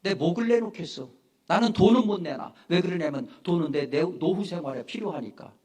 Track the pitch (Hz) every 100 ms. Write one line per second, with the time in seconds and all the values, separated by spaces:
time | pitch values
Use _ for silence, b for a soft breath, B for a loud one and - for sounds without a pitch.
0 | 185 127 160 180 233 233 220 - 165 -
1 | 131 _ _ _ - 175 233 220 196 247
2 | 208 202 165 135 - b b 175 175 180
3 | 151 143 127 B - 175 151 147 139 143
4 | 175 - 160 190 196 170 143 135 113 -
5 | 208 - 110 - 131 _